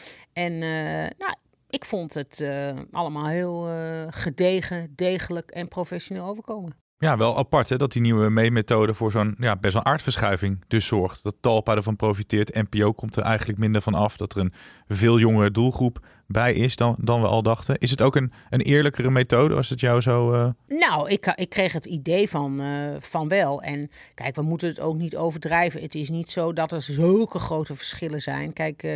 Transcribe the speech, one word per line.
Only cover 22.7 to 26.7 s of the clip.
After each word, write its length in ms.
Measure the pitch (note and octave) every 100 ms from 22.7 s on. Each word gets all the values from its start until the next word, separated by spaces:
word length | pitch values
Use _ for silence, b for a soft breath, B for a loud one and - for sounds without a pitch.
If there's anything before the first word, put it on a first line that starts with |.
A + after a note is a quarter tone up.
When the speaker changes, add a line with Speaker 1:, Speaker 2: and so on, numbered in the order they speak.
| C#3+ D3 C#3+
Speaker 1:
van 300 | - E3 D#3
wel. 340 | G3 D3+ C#3+
En 280 | - C#3+ C#3+ B B
kijk, 200 | B B2
we 80 | C3+
moeten 260 | D#3 E3 E3+
het 120 | D3+
ook 160 | D#3+ D#3
niet 200 | E3 -
overdrijven. 640 | E3 D#3 D#3 E3+ F3 C#3+
Het 120 | D#3
is 160 | D3+ C#3+
niet 200 | E3 E3
zo 220 | - E3
dat 200 | E3 D#3+